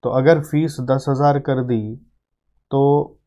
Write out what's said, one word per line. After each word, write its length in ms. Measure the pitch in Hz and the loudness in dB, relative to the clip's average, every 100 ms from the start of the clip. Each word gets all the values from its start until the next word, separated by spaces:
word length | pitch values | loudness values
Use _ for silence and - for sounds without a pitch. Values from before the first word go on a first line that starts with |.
तो 60 | 123 | -2
अगर 320 | 131 131 165 | 0 2 2
फीस 340 | 147 151 156 151 127 | 0 -2 -2 -4 -2
दस 160 | 135 139 | -2 0
हज़ार 300 | 135 147 143 | 0 2 0
कर 260 | 147 131 | -2 -4
दी 320 | 127 117 107 123 _ _ _ _ _ _ _ | -2 -2 -4 -12 _ _ _ _ _ _ _
तो 480 | 139 139 143 147 _ | 0 2 2 0 _